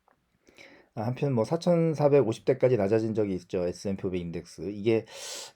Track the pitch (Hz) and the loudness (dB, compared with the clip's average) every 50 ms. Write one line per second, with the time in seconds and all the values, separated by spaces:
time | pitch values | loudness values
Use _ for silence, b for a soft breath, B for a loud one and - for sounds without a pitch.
0 | _ _ _ _ _ _ _ _ B B B B B B B B B B B 120 | _ _ _ _ _ _ _ _ B B B B B B B B B B B -6
1 | 107 120 127 127 151 139 135 117 110 - 165 165 - 180 175 170 165 165 156 135 | -4 -4 -4 -2 -2 -2 0 0 0 0 -2 -2 2 2 2 4 2 2 2 2
2 | 147 143 139 143 120 104 113 - - - 139 127 - 127 127 107 98 98 113 113 | 2 4 6 4 4 4 0 -4 0 -2 0 2 4 2 4 4 2 2 2 2
3 | 110 113 107 110 107 101 92 87 - - - 95 87 87 87 - - 104 95 95 | 2 0 0 0 0 0 -2 -4 -6 -4 -4 -2 -2 -2 -4 -4 -6 -6 -6 -4
4 | - 98 90 90 87 85 82 85 82 - - - 78 95 104 104 98 117 113 110 | -4 -4 -4 -4 -6 -6 -8 -10 -10 -12 -14 -12 -10 -8 -8 -4 0 2 2 2
5 | 110 B B B B B B B B B B | 0 B B B B B B B B B B